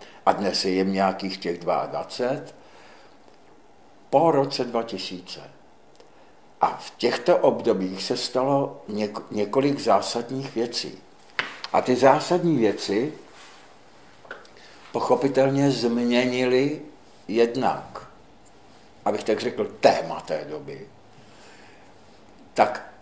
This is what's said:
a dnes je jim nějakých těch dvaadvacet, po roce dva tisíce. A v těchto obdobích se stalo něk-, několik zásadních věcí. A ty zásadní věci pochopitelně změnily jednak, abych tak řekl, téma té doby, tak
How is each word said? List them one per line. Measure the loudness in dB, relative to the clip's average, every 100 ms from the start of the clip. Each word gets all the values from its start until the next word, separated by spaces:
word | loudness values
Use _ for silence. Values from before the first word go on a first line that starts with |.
| -20 -2 0
a |
dnes | 2 0 -2
je | 0
jim | 0 0
nějakých | 2 0 0 -6 -6
těch | -6 -4
dvaadvacet, | -2 -2 -2 -6 -8 -4 -4 -4 -10 -20 -20 -20 -20 -20 -20 -20 -20 -20 -20 -20 -20 -20 -20 -20 0
po | 2 4
roce | 4 2 -2
dva | -2 -2
tisíce. | -4 -6 -10 -12 -14 -18 -18 -20 -20 -20 -20 -20 -20 -20 -20 -20 -20 -2
A | -2 -2
v | -12 -2
těchto | -2 0 2 4
obdobích | 4 2 2 0 -2 -4
se | -4 -4
stalo | -4 -2 2 2 0 -6 -8
něk-, | -4 -4 -6 -6
několik | -4 -2 2 0 2
zásadních | 2 2 2 -4 -6 -8 -6
věcí. | -4 -4 -4 -8 -12 -20 -20 -14 -10 -10 -10 -2
A | 0
ty | 2 6
zásadní | 6 6 4 2 2 4
věci | 2 0 -2 -2 -2 -6 -18 -20 -20 -20 -20 -20 -20 -20 -20 -20 -18 -18 -20 -20 -20 -20 -10
pochopitelně | -4 0 2 2 4 4 4 2
změnily | 2 0 0 2 2 2 0 2 2 2 -2 -12 -20 -20 -16 -2
jednak, | 2 2 2 -2 -2 -8 -16 -18 -20 -20 -20 -20 -20 -20 -20 -20 -8
abych | -4 -2
tak | -2 -2
řekl, | -2 -4 -6 2
téma | 4 4 0 -8
té | -6 -6 -6
doby, | -12 -12 -14 -16 -20 -20 -20 -20 -20 -20 -20 -20 -20 -20 -20 -20 -20 -20 -20 -4
tak | 2 2 0 -12 -20